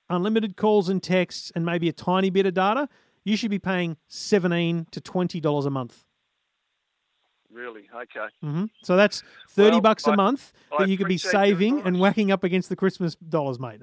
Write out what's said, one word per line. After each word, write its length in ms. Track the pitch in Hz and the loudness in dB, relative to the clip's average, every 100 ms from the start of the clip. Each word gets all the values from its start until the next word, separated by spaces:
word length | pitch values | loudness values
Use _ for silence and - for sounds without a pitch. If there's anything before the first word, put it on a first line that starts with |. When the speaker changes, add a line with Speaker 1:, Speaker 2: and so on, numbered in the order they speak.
| - | -4
Speaker 1:
unlimited 480 | 175 202 220 214 - | -2 0 0 -2 0
calls 320 | 214 214 175 | 2 4 2
and 120 | 190 | -2
texts 480 | - 185 175 - - 175 | 0 0 0 -6 -10 -6
and 100 | 170 | -2
maybe 220 | 170 165 | -2 -2
a 60 | |
tiny 360 | - - 185 190 | -2 0 0 2
bit 160 | 190 190 | 2 0
of 80 | |
data, 360 | 180 196 240 294 _ _ _ | 2 0 0 -4 _ _ _
you 140 | 196 214 | -4 -2
should 140 | 220 | -2
be 80 | 196 | -4
paying 360 | 185 180 170 156 _ | -2 -2 -2 -6 _
seventeen 800 | - - 208 180 170 170 170 160 | -14 0 2 2 0 0 -2 -6
to 80 | - | -12
twenty 400 | - 185 180 175 | -6 -4 -4 -2
dollars 260 | 151 147 139 | -2 0 -2
a 40 | |
month. 340 | 135 120 - _ _ _ _ _ _ _ _ _ _ _ _ _ _ _ | -4 -8 -14 _ _ _ _ _ _ _ _ _ _ _ _ _ _ _
Speaker 2:
Really? 340 | 113 123 110 104 | -16 -16 -16 -18
Okay. 340 | 117 120 120 110 - | -18 -14 -12 -12 -10
Speaker 1:
Mm-hmm. 220 | 151 156 214 _ | -8 -6 -8 _
So 140 | - 185 | -2 2
that's 260 | 208 - - - - | 2 0 -16 -20 -4
thirty 220 | - 208 | 4 6
Speaker 2:
Well, 80 | 226 | 6
Speaker 1:
bucks 260 | 220 214 226 | 4 2 2
a 40 | |
Speaker 2:
I, 40 | 202 | 2
Speaker 1:
month 360 | 190 - - _ - | 2 0 -6 _ -6
Speaker 2:
I 80 | 147 | -2
Speaker 1:
that 100 | 190 | 0
you 80 | 190 | 0
could 100 | 180 | 0
be 80 | 180 | -2
Speaker 2:
appreciate 160 | 190 | 0
your 80 | 196 202 | 2 4
Speaker 1:
saving 320 | 180 214 285 | 4 2 0
and 80 | 185 | 0
Speaker 2:
advice. 120 | 180 | 2
Speaker 1:
whacking 300 | 196 208 196 | 2 2 0
up 120 | 190 | 0
against 240 | 185 185 - | 0 -2 -2
the 80 | 185 | -2
Christmas 400 | 190 - 170 - | -2 0 -4 -6
dollars, 440 | 165 156 139 123 | -4 -4 -2 -6
mate, 200 | 123 107 | -10 -10